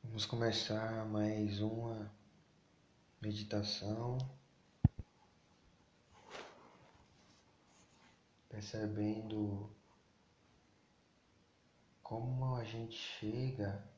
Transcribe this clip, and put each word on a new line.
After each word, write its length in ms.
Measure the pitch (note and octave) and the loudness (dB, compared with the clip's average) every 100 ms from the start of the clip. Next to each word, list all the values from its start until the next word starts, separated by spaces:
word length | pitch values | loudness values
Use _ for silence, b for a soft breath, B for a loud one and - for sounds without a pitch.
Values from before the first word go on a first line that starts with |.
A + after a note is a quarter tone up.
| A#2 G#2+ | -6 -4
Vamos 120 | - | -2
começar 760 | A#2 A#2 A2 - G#2+ A2+ A2+ A2 | 2 4 2 0 0 0 -2 0
mais 520 | G#2+ G#2+ G#2+ G#2 G2+ | 4 4 4 2 2
uma 500 | G#2+ A2 A#2 A2 G#2 - - - - - - - - - - - | 0 0 -2 -4 -8 -12 -20 -20 -20 -20 -20 -20 -20 -20 -20 -4
meditação, 960 | G#2+ G#2 - G#2+ G#2 - G2+ A2 A#2+ B2+ C3 - - - - - - - - - - - - - - - - - - - - - - - - - - - - - - - - - - - - - - - _ - - | -2 -2 0 2 2 -2 -2 0 0 0 -2 -6 -20 -20 -20 4 4 4 -12 -18 -20 -20 -20 -20 -20 -20 -20 -20 -20 -20 -14 -12 -12 -16 -20 -20 -20 -20 -20 -20 -20 -20 -20 -20 -20 -20 -20 -20 -20 -20 _ -20 -12
percebendo 1200 | G#2+ G2+ A2 G#2+ G2+ G#2+ A2 A2 G#2+ G#2 G2 G#2 - - - - _ - _ - - - - _ _ _ _ _ - _ _ _ - - - | -8 -6 -2 0 2 2 2 -2 0 0 0 -6 -14 -20 -20 -20 _ -20 _ -20 -20 -20 -20 _ _ _ _ _ -20 _ _ _ -20 -20 -18
como 540 | - A2+ B2 B2+ C3 B2 | -6 -2 0 2 2 2
a 80 | |
gente 320 | A2 A2+ A2+ - | 0 -4 -6 -6
chega 880 | - - G#2+ A#2+ C3 C3 G2+ G2 - | -8 -4 -2 0 0 0 -2 -2 -8